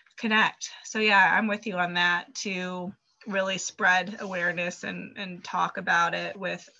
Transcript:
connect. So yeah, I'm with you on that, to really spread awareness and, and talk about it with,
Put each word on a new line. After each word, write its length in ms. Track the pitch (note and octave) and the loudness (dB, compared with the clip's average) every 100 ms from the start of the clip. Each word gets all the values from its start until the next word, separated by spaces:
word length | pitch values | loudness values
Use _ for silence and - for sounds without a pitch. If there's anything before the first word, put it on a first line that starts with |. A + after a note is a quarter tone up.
| _ - | _ -6
connect. 520 | A3+ G#3+ G#3 - - - | 2 4 4 0 -12 -14
So 160 | - A3 | -10 -2
yeah, 360 | G#3+ G3+ F#3 F3+ | 4 6 6 6
I'm 100 | G#3+ | 2
with 180 | G#3 A3+ | -2 -4
you 120 | F#3 | -2
on 160 | F3+ | 0
that, 420 | F3 F3 F3 - - | 2 2 2 -2 -8
to 560 | G#3 F#3 F3+ F3+ F3+ - _ _ - | -6 -4 -6 -6 -8 -12 _ _ -4
really 320 | G3 F#3+ F#3 | -2 0 -2
spread 600 | - - G3+ F3+ F3+ G#3+ | -6 0 4 4 2 -6
awareness 640 | G#3 F#3 F3 F3 F3 F3 | -6 -2 -2 -2 -4 -6
and, 340 | - F3+ F3 - | -8 -8 -10 -10
and 240 | G3 F3+ | -10 -10
talk 360 | - F#3 E3+ - | -6 -2 -2 -2
about 360 | F#3 F3 E3+ | 0 2 2
it 240 | E3+ F3 G3+ | 0 -6 -6
with, 300 | F3+ F3 - | -6 -8 -12